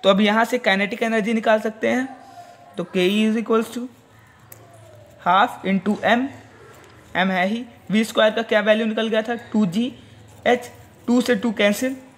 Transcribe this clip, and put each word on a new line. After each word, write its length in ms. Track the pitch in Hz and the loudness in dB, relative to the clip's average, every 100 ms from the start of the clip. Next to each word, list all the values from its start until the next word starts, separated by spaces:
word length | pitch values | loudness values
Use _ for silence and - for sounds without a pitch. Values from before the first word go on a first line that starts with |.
तो 60 | 190 | 4
अब 100 | 196 | 4
यहाँ 240 | 214 214 | 4 2
से 140 | 233 247 | 0 0
kinetic 440 | 220 190 202 226 | 0 0 -2 -2
energy 300 | 226 220 208 | -2 -2 0
निकाल 280 | 226 226 214 | -2 2 0
सकते 280 | 220 214 226 | 0 -4 -2
हैं। 200 | 233 262 - - - - - - - | -2 -4 -10 -20 -20 -20 -20 -16 -10
तो 80 | |
के 220 | 170 190 180 | -6 0 2
ई 220 | 208 220 | 2 0
is 80 | 220 | 0
equals 300 | 214 226 220 | 0 0 0
to 180 | 247 247 - _ - _ _ - - - - - - - - - | -8 -12 -16 _ -20 _ _ -20 -20 -20 -20 -20 -20 -20 -6 2
half 400 | 185 247 - 190 | 2 2 -2 -2
into 300 | 196 202 202 | -2 0 -2
M, 240 | 185 233 269 - - - - - - - - 170 | 0 0 0 -8 -20 -20 -20 -20 -20 -20 -8 -2
एम 140 | 190 | 0
है 160 | 185 185 | 2 0
ही। 160 | 233 240 - - | -2 -8 -18 -2
वी 140 | 208 | 0
स्क्वायर 280 | 220 - 220 | 0 2 2
का 100 | 214 | 2
क्या 160 | 226 214 | 0 0
value 260 | 208 214 226 | 2 2 0
निकल 220 | 220 226 | -2 0
गया 140 | 220 | -2
था? 120 | 220 | -2
टू 300 | 233 - 214 208 | -8 -4 0 0
जी 260 | 175 240 - - - - - - | 0 -4 -6 -20 -20 -20 -4 0
एच, 240 | 247 - - - - - | 0 -2 -20 -20 -14 0
टू 120 | 247 | 0
से 140 | 247 240 | 2 0
टू 160 | 233 | -2
cancel। 440 | 208 202 208 254 262 - | 0 0 2 -4 -6 -16